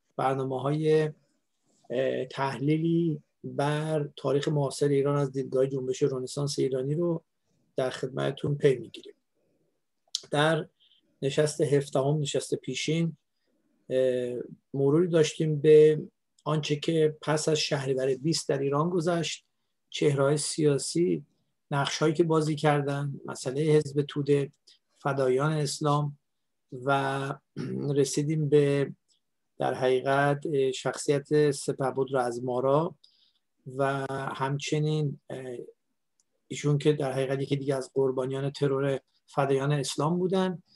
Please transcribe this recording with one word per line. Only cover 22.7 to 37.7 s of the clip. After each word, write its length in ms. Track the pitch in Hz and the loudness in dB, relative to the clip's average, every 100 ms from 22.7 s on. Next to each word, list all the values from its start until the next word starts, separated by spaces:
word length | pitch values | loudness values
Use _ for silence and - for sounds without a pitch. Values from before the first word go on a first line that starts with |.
| 147 139 143 143 139 - | 2 0 -4 -4 -8 -10
مسئله 520 | 135 135 131 156 151 | -8 -6 -2 4 4
حزب 240 | 143 139 | 4 -2
توده، 500 | 143 147 139 143 139 _ _ _ _ _ | -4 -2 2 2 0 _ _ _ _ _
فدایان 520 | 147 135 131 127 147 | -4 0 2 2 2
اسلام 680 | 156 143 - 151 147 147 143 _ _ _ _ - 131 127 | 0 -2 -2 0 0 0 -6 _ _ _ _ -18 -8 0
و 480 | 139 135 135 135 143 _ - | 0 0 -4 -6 -8 _ -10
<clears throat> 420 | 131 127 139 143 | -8 -6 -2 2
رسیدیم 520 | 139 - 147 156 147 | 2 0 -2 0 4
به 440 | 147 143 139 139 - _ _ _ _ _ - | 4 4 2 -2 -6 _ _ _ _ _ -6
در 160 | 135 | -4
حقیقت، 720 | 127 127 131 131 139 143 143 160 | 0 2 2 2 2 2 0 -2
اه، 260 | 143 135 | 0 0
شخصیت 800 | 127 135 - - 143 139 151 147 | 0 -4 -4 0 -2 2 2 2
سپهبد 560 | 139 - 139 131 123 131 | 0 -4 -4 -2 -2 -2
رزمارا 840 | 135 123 120 127 123 135 143 170 - - _ _ _ _ _ - 131 | 0 -2 -4 -4 -2 2 2 0 -8 -20 _ _ _ _ _ -12 -4
و 280 | 139 139 135 135 135 - | -2 -2 -4 -6 -6 -6
همچنین، 840 | 135 143 - 151 151 156 147 139 - | -4 -4 -4 -2 0 0 -2 -6 -12
اه، 280 | 131 131 120 - - _ _ _ _ _ _ - | -12 -12 -12 -14 -20 _ _ _ _ _ _ -14
ایشون 300 | 135 147 143 | -4 0 2
که 160 | 151 | 2
در 180 | 147 135 | 2 0
حقیقت 300 | 131 131 139 | -2 -2 -2
یکی 140 | 135 143 | -2 -2
دیگه 200 | 135 | -2